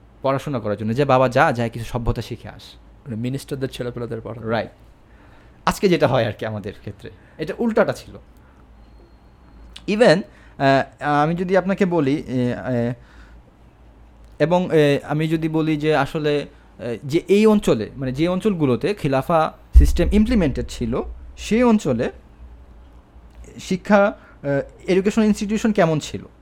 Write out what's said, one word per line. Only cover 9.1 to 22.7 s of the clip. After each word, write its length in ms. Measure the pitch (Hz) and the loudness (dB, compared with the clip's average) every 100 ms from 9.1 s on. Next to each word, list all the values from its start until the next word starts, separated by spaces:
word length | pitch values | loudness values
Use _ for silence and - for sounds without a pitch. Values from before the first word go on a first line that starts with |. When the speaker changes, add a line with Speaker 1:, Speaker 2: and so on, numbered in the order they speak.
| - - - - - - - - | -20 -20 -20 -20 -20 -20 -16 -4
Speaker 1:
Even, 300 | 208 233 196 | 4 6 6
আহ, 840 | - - - - 139 135 - - 143 147 | 2 -16 -20 -2 2 2 0 -6 -2 0
আমি 120 | 151 | 0
যদি 220 | 170 180 190 | -2 0 0
আপনাকে 300 | 175 185 196 | 0 0 0
বলি, 280 | 170 135 | 2 0
এ, 80 | 151 | 0
এ, 680 | - 127 123 107 98 123 117 123 - - - - - _ - _ - - - - - - | -2 -2 -2 -4 -4 -2 -2 -6 -14 -20 -20 -20 -20 _ -20 _ -20 -20 -20 -20 -16 -2
এবং, 300 | 151 180 180 | 0 2 2
এ, 260 | 160 147 139 | 2 4 2
আমি 260 | - 147 160 | -2 -2 0
যদি 200 | 160 160 | -2 -2
বলি 280 | 156 156 156 | -2 0 0
যে 200 | 151 147 | 0 0
আসলে, 500 | 139 160 151 147 - - - - | 0 -2 -2 -2 -4 -14 -20 -14
এ, 200 | 120 113 | -10 -8
যে 160 | 139 151 - | -2 -2 2
এই 180 | 202 214 | 4 6
অঞ্চলে, 440 | 208 202 127 98 117 | 4 2 0 -2 -8
মানে 160 | 135 | -8
যে 160 | 131 170 | -2 -2
অঞ্চলগুলোতে 680 | 180 220 180 143 117 165 | 0 -2 0 0 0 -2
খিলাফা 580 | 208 147 135 - 165 160 - - - | -4 -2 -2 0 0 0 -6 2 4
system 300 | 147 - 165 | 6 4 2
implemented 540 | 202 220 247 156 117 117 | 2 2 2 0 -2 -8
ছিল, 340 | - 117 135 - - - - | -8 -6 -6 -6 -12 -18 -14
সেই 260 | - 220 | -2 2
অঞ্চলে 480 | 247 214 156 117 160 - - - - - - | 4 2 0 -2 -4 -6 -20 -20 -20 -20 -20